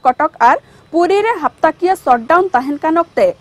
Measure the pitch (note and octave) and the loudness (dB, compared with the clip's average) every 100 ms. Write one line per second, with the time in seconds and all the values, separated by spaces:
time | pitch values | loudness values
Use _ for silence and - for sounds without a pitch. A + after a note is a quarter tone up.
0 | B3+ B3+ D#4 - B3 D#4 - - - E4 | -2 -2 -4 0 2 2 -4 -20 -6 -2
1 | F4 G4 A4 G#4+ D4 - D#4+ D#4 F4 F#4 | 0 0 0 -2 -4 -2 -2 -2 -2 -2
2 | C#4 A#3+ A3+ E4+ F#4+ B3 C4+ D4 D#4+ E4 | 0 -2 2 0 0 -2 -4 -6 -2 -2
3 | E4+ - F#3 - | -2 0 -2 -2